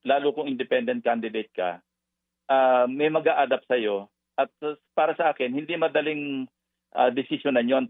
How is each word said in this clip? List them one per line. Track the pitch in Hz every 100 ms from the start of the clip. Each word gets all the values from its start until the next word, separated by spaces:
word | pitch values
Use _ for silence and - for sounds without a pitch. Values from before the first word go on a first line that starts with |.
lalo | 123 139 143 151
kung | 143
independent | 127 123 127 120 123 120
candidate | 117 113 110 107 -
ka, | 90 87 _ _ _ _ _ _ -
ah, | 135 131 127 123
may | 131 151
mag-a-adapt | 160 156 156 135 147 -
sa'yo. | 123 107 101 101 _ _ -
At, | 139 -
uh, | 151 147 _ -
para | 156 156
sa | 165 -
akin, | 123
hindi | 135 156 170
madaling, | 160 147 151 151 143 135 131 _ _ _ _ -
ah, | 127
desisyonan | 123 127 151 143 127 120
yon. | 135 123